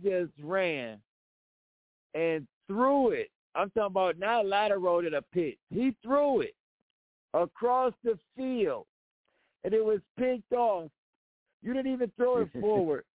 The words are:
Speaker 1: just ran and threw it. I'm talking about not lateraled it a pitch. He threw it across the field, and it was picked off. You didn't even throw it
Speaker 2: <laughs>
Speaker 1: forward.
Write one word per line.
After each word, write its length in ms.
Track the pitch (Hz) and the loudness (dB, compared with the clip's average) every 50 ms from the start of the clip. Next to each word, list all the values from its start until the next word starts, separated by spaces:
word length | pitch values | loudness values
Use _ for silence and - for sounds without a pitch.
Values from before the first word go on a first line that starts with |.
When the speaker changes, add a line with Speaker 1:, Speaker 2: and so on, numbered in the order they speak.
| 175 | -2
Speaker 1:
just 280 | 202 185 180 175 160 - 143 147 | 0 0 0 -2 -4 -6 -12 -8
ran 560 | 156 185 190 185 175 156 139 123 113 110 104 - _ _ _ _ _ _ _ _ _ _ _ _ _ _ _ _ _ _ _ _ _ - | -4 -2 0 0 0 -2 -4 -6 -8 -12 -14 -18 _ _ _ _ _ _ _ _ _ _ _ _ _ _ _ _ _ _ _ _ _ -6
and 320 | 156 165 165 160 160 135 - _ _ _ - | -2 -2 -2 -2 -4 -6 -10 _ _ _ -6
threw 420 | 196 220 247 269 277 285 262 226 | 0 2 4 4 4 4 4 2
it. 220 | 170 123 104 - _ _ _ _ - | 2 0 -4 -8 _ _ _ _ -4
I'm 160 | 151 190 196 | -4 -4 -2
talking 160 | - 226 208 202 | 0 0 -2 0
about 320 | 185 190 185 180 160 170 | 0 0 0 0 0 -2
not 260 | 190 214 233 233 208 | -2 0 0 0 0
lateraled 600 | 196 196 202 214 214 202 196 180 180 175 175 175 | 2 2 2 2 2 0 0 2 2 2 2 0
it 100 | 165 151 | 0 -2
a 80 | 143 - | -4 -6
pitch. 340 | _ - 180 165 143 - - _ _ - | _ -2 -2 -2 -2 -4 -8 _ _ -4
He 220 | 190 247 269 226 - - | -2 0 0 -2 -4 -4
threw 380 | 226 269 285 294 285 269 208 | 0 2 2 2 4 2 2
it 120 | - - - _ _ _ _ _ _ _ _ _ _ _ _ _ _ _ - | 0 -2 -6 _ _ _ _ _ _ _ _ _ _ _ _ _ _ _ -2
across 600 | 156 175 165 - - 226 240 247 254 262 247 - - - | 0 0 -2 -2 -2 0 0 2 2 2 0 -2 -2 -2
the 160 | 233 220 165 - _ _ 254 | -4 -4 -4 -6 _ _ -8
field, 480 | 262 262 254 240 202 160 127 107 - - _ _ _ _ _ _ _ _ _ _ _ _ _ _ - | -6 -4 -2 0 0 0 -2 -4 -8 -14 _ _ _ _ _ _ _ _ _ _ _ _ _ _ -4
and 100 | 190 208 | 0 0
it 100 | 220 220 | 2 2
was 180 | 214 214 196 - _ _ - | 2 0 0 -2 _ _ -2
picked 340 | 254 254 254 233 - _ 247 | 0 0 0 -2 -2 _ 0
off. 380 | 240 240 226 202 175 165 151 - _ _ _ _ _ _ _ _ _ _ _ _ _ - | 0 2 2 0 -2 -4 -8 -14 _ _ _ _ _ _ _ _ _ _ _ _ _ -8
You 100 | 214 254 | -4 -4
didn't 180 | 269 262 269 | -2 -2 -2
even 200 | 262 247 247 202 - | -2 -2 -2 -4 -2
throw 260 | - 247 247 254 240 | 0 0 2 2 2
it 80 | 220 160 - | 0 -2 -4
Speaker 2:
<laughs> 80 | 123 | -2
Speaker 1:
forward. 420 | 202 208 214 202 180 160 147 - - _ _ | 0 0 2 2 2 0 -2 -4 -6 _ _